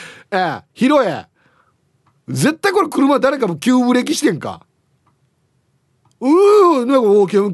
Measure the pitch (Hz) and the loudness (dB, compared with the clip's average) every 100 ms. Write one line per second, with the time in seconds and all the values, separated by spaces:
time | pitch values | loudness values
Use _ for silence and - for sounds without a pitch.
0 | - - _ 190 175 117 - - 262 294 | -20 -20 _ -4 -4 -6 -14 -4 0 2
1 | 208 120 - _ _ _ _ _ _ _ | 0 -6 -14 _ _ _ _ _ _ _
2 | _ _ - 131 226 320 403 392 311 - | _ _ -12 -4 -2 -2 -2 -2 -2 0
3 | 269 269 262 285 214 151 - 254 247 247 | 0 2 0 -2 -4 -4 -2 0 0 -2
4 | 269 320 285 151 107 95 _ _ _ _ | -2 -2 -2 -4 -10 -14 _ _ _ _
5 | _ _ _ _ _ _ _ _ _ _ | _ _ _ _ _ _ _ _ _ _
6 | _ _ 254 339 403 415 349 277 240 262 | _ _ 0 4 4 4 4 2 0 2
7 | 214 208 185 202 202 | 4 2 2 0 -2